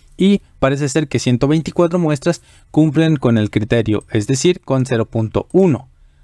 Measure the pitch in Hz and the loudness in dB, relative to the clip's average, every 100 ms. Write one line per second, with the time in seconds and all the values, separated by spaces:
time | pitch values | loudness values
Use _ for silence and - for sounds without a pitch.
0 | _ - 190 202 _ - 135 139 143 165 | _ -2 0 0 _ -2 -2 0 -2 -2
1 | 151 120 - 123 143 160 143 - 170 180 | -2 -2 0 0 2 0 -2 0 0 0
2 | 160 147 175 165 _ - _ 151 156 143 | -2 -2 -2 -4 _ -20 _ 0 2 2
3 | 160 151 127 113 104 107 110 120 107 104 | 0 2 0 0 0 -2 -2 -2 0 -2
4 | - 113 104 135 180 180 - 131 127 117 | -2 -4 -2 0 0 -2 -2 -2 -2 -2
5 | 110 117 110 - - 185 190 120 - _ | -4 -4 -4 -4 -2 2 2 0 -6 _
6 | _ _ | _ _